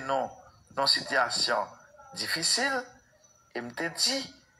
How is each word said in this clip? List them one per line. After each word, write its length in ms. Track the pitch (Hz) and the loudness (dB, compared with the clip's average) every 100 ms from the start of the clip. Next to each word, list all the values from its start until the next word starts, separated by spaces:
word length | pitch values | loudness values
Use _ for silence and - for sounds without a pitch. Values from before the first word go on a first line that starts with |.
nou 240 | 131 135 113 - - - _ | 0 0 -2 -8 -20 -20 _
nan 160 | - 139 | 0 2
sitiyasyon 800 | - - 135 120 - - 113 98 - - - - - | 2 2 2 2 2 2 2 0 -8 -20 -20 -16 -8
difisil, 560 | - 160 165 233 277 262 - - _ _ _ _ _ | -4 -2 2 2 2 0 -4 -14 _ _ _ _ _
e 80 | 120 | -10
m 80 | 120 | -8
te 180 | 127 165 | -6 -4
di, 240 | - - 269 269 - _ _ | 0 0 0 -4 -14 _ _